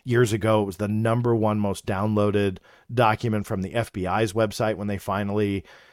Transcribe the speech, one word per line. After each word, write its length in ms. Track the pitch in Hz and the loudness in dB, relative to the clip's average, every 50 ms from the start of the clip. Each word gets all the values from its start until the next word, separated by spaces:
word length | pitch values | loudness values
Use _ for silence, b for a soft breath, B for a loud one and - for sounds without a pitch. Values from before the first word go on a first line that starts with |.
| B | B
Years 280 | 127 117 120 123 104 | 0 2 4 4 2
ago, 300 | 113 104 98 110 110 107 | 2 0 2 2 2 2
it 40 | 104 | 2
was 100 | 98 87 | -2 -4
the 100 | - 104 | -4 -2
number 480 | 101 107 107 110 113 113 123 120 120 117 | -2 0 0 2 2 2 2 2 2 2
one 240 | 110 107 107 107 107 | 2 2 2 0 0
most 280 | 104 101 95 - - | 0 -2 -4 -4 -4
downloaded 720 | - 101 95 104 110 107 104 104 104 101 104 101 98 92 - b b b b b b 120 | -4 -2 -2 0 0 2 2 2 2 2 2 2 0 -2 -4 b b b b b b 0
document 520 | 123 120 110 110 - - 117 107 104 98 | 2 4 4 2 2 -2 -2 -2 -2 -2
from 160 | - 113 95 | -4 -4 -4
the 120 | 92 92 - | -4 -2 -2
F 180 | 117 113 - | -4 -4 -4
B 140 | - 101 90 | -6 -4 -4
I's 260 | 90 92 107 113 104 | -2 0 0 0 0
website 440 | 95 113 110 104 - - 117 107 107 | 0 0 0 0 0 -2 -2 -2 -2
when 100 | 82 104 | -2 -4
they 100 | 104 101 | -6 -6
finally, 680 | 92 - - 95 101 104 101 101 107 104 101 98 95 B B B B B B | -6 -4 -4 -4 -2 -2 -2 0 0 0 0 0 -2 B B B B B B